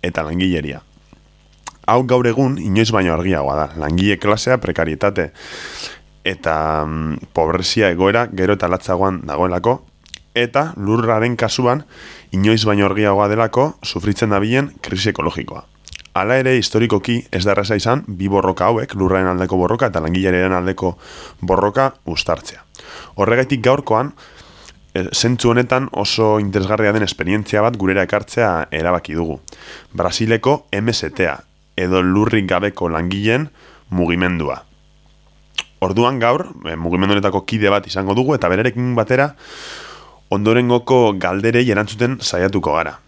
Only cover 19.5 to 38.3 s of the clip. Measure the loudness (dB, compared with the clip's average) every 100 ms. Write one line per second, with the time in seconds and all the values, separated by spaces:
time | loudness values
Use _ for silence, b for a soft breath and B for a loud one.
19.5 | 0 0 0 0 0 -2 0 2 2 2
20.5 | 0 -2 -2 -4 -4 B B B B 0
21.5 | 2 2 2 0 -2 -8 -6 -2 -4 -4
22.5 | -18 -20 -20 B B B -2 2 2 2
23.5 | 0 2 2 2 0 0 -8 B B B
24.5 | B B B _ -6 -4 0 0 2 4
25.5 | 4 2 0 -2 -4 -4 0 2 2 2
26.5 | 0 0 2 2 2 0 -4 -2 -2 0
27.5 | 0 0 0 0 0 0 -2 -2 0 0
28.5 | 0 -2 -2 0 0 -2 -6 -4 -6 -12
29.5 | B B B B -4 -2 0 0 2 2
30.5 | 0 _ -2 -2 -2 -4 -2 -2 -2 -10
31.5 | _ _ -4 0 2 4 4 4 2 2
32.5 | 0 0 -2 -4 -2 -2 -2 0 0 -2
33.5 | B B B B -2 0 0 0 -2 -4
34.5 | -6 -12 _ _ _ _ _ _ _ _
35.5 | -14 -14 _ -2 2 2 2 2 0 -4
36.5 | -12 -10 -6 -2 0 2 2 2 -2 -2
37.5 | 0 2 2 -2 -6 -2 0 2